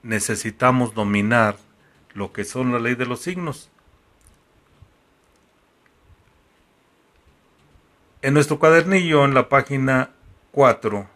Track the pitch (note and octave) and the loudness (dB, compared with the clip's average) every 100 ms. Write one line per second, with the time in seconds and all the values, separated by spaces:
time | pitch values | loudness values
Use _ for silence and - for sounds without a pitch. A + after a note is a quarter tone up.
0 | A#2+ G#2+ - G#2+ A#2 - B2+ B2+ B2 G#2+ | -4 -6 -4 -6 -8 -2 2 2 0 -2
1 | G#2 G2+ G2+ A#2+ G#2+ G#2 _ _ _ _ | -2 0 2 2 2 -2 _ _ _ _
2 | _ G2+ F#2+ - G2+ B2+ B2+ B2 A#2 B2 | _ -12 -10 -10 -10 -4 -4 -2 -2 -4
3 | B2 B2 - F3+ E3 C3+ - _ _ _ | -6 -8 -8 -8 -10 -10 -18 _ _ _
4 | _ _ _ _ _ _ _ _ _ _ | _ _ _ _ _ _ _ _ _ _
5 | _ _ _ _ _ _ _ _ _ _ | _ _ _ _ _ _ _ _ _ _
6 | _ _ _ _ _ _ _ _ _ _ | _ _ _ _ _ _ _ _ _ _
7 | _ _ _ _ _ _ _ _ _ _ | _ _ _ _ _ _ _ _ _ _
8 | _ _ C3+ C#3+ D3 D3+ D#3+ E3 E3+ F#3+ | _ _ 0 0 0 2 4 4 4 0
9 | E3+ D3+ C#3 C3 A#2+ C#3 - C#3 C3+ C3 | 2 2 4 2 2 0 0 -4 -2 -2
10 | - _ - _ _ - C3+ A2 A2+ G2+ | -4 _ -20 _ _ 2 2 2 -4 -6
11 | F#2+ | -10